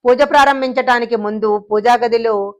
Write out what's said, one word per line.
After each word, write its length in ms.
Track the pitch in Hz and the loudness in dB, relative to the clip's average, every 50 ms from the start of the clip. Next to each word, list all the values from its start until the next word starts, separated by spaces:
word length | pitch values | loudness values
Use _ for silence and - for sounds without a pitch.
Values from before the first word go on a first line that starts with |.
| _ | _
పూజ 160 | 247 254 247 285 | 2 2 2 2
ప్రారంభించటానికి 920 | 285 294 285 277 277 277 269 262 262 247 269 254 254 240 240 233 226 233 | 2 4 4 4 4 2 -2 -4 -4 -4 -2 0 0 0 0 0 -2 -4
ముందు 340 | 214 208 208 214 220 220 214 208 208 | -4 -4 -6 -4 -4 -2 -2 -2 -4
పూజా 340 | 208 _ 214 214 202 240 240 | -4 _ -4 0 2 2 2
గదిలో 400 | 240 240 233 226 233 233 226 214 202 196 202 202 | 2 0 0 -2 0 0 0 -2 -2 -4 -6 -10